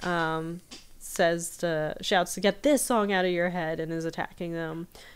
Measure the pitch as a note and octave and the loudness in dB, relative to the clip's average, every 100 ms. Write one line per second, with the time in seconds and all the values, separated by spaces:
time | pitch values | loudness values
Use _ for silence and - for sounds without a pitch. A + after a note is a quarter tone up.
0 | F3+ F3 D#3+ D#3+ E3 E3+ - - - - | -2 0 0 -2 -4 -8 -14 -20 -20 -16
1 | - - E3+ E3+ E3+ - F3 D#3 D3+ - | -6 2 2 2 -4 -4 -2 0 -2 -4
2 | - F#3 F3 - G3+ - D4 C4+ - A#3 | 0 2 2 0 0 4 4 4 4 2
3 | G3+ F#3+ F#3 F3 F3 F3+ D#3+ E3 D#3+ E3 | 2 2 2 2 0 0 -2 -4 -4 -4
4 | D#3+ E3+ - - E3+ E3 D#3+ E3 F3 - | -4 -4 -6 -6 -6 -4 -6 -6 -10 -14
5 | - | -20